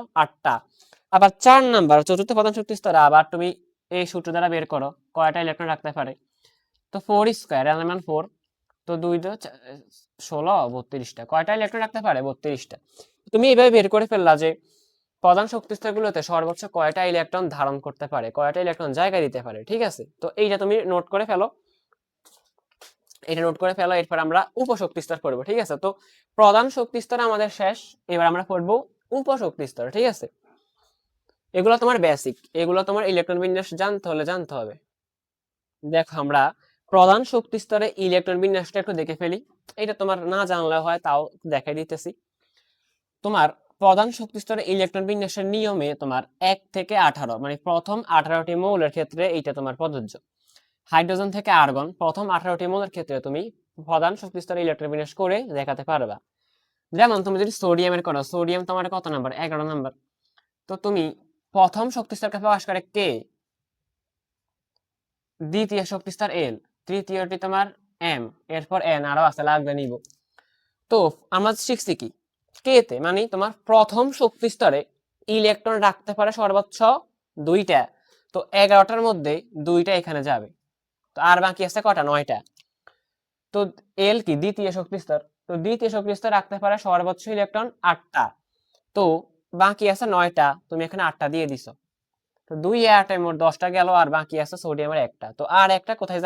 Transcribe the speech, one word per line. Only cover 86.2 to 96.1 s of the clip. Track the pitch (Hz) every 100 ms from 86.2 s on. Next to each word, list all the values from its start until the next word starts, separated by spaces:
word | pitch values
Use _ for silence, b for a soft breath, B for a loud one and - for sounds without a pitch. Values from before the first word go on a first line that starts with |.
| 226 208
রাখতে | 190 196
পারে | 202 208 202
সর্বোচ্চ | 175 180 180 220 208
ইলেকট্রন | 202 214 233 - 180
আটটা, | 165 _ 147 113 _ _ _ _ _ _ 202
তো | 185 160 - _ _
বাকি | 175 190 202 208
আছে | 196 240 180
নয়টা, | 175 175 143 139 -
তুমি | 165 165
এখানে | 190 170
আটটা | - 147
দিয়ে | 165 151
দিছো, | 131 - - _ _ _ _ _ _ -
তো | 156 170
দুই | 240 226 208
আটে | 196 185
মোট | 175 156
দশটা | 165 156 180 185
গেল, | 180 180
আর | 156 156
বাকি | 151 156
আছে | 147 180
সোডিয়ামের | 170 147 151 156 120
একটা, | - 110 -
তো | 147 180
আর | 190 190
একটা | 202 220
কোথায় | 185